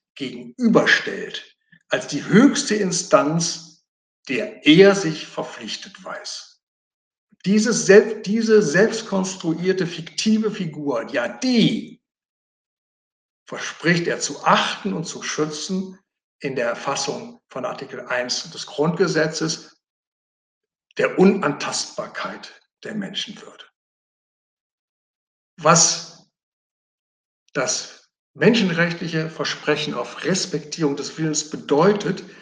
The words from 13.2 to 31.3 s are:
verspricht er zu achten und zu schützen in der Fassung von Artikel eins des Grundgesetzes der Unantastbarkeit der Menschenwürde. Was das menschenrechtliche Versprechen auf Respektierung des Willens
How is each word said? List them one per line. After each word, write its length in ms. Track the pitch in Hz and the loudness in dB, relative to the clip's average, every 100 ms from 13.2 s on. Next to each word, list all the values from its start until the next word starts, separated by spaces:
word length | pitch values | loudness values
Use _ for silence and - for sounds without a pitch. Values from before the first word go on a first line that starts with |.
| _ _ - | _ _ -16
verspricht 600 | 117 - - 160 175 160 | -12 -12 -2 0 2 0
er 140 | 110 | -4
zu 240 | - 143 | -6 -4
achten 480 | 165 208 - - 196 | 0 0 0 -6 -6
und 120 | 185 | -6
zu 180 | 160 - | -8 -10
schützen 760 | - - 156 - - 190 185 - _ _ _ _ | -8 -4 -4 -6 -6 -6 -8 -14 _ _ _ _
in 160 | 143 | -8
der 220 | 123 120 120 | -4 -4 -4
Fassung 640 | 135 135 - 120 120 - _ | -6 -4 -4 -8 -10 -18 _
von 160 | 135 | -10
Artikel 420 | 123 - 135 123 - | -10 -10 -12 -12 -6
eins 420 | 123 123 - - | -4 -4 -6 -8
des 160 | - - | -14 -8
Grundgesetzes 1160 | - 160 175 175 156 156 - 160 - - _ _ _ _ _ _ _ _ _ _ _ _ - | -2 0 2 2 2 0 -2 -4 -6 -12 _ _ _ _ _ _ _ _ _ _ _ _ -2
der 220 | - - | 0 6
Unantastbarkeit 1400 | 196 214 147 143 - - - - - - - - - - _ _ | 6 6 0 -2 -6 -6 -6 -10 -10 -8 -10 -10 -16 -20 _ _
der 100 | - | -10
Menschenwürde. 680 | 107 95 - - - - - - _ _ _ _ _ _ _ _ _ _ _ _ _ _ _ _ _ _ - | -8 -8 -8 -10 -12 -18 -20 -20 _ _ _ _ _ _ _ _ _ _ _ _ _ _ _ _ _ _ -2
Was 760 | 160 170 - - - - _ _ _ _ _ _ _ _ _ _ _ _ _ | 4 4 4 0 -8 -20 _ _ _ _ _ _ _ _ _ _ _ _ _
das 580 | - 123 - - - _ _ _ | -4 -2 -4 -8 -16 _ _ _
menschenrechtliche 920 | - 190 233 185 165 170 170 165 160 156 | 2 4 4 2 2 0 -2 -6 -4 -6
Versprechen 680 | - 143 - 151 151 147 | -6 -8 -4 -2 -2 -2
auf 300 | 123 120 - | -6 -8 -6
Respektierung 720 | 147 185 - 151 - - 147 139 | -2 -2 -2 -6 -6 -2 -2 -2
des 220 | 131 - | -6 -4
Willens 320 | 160 | -2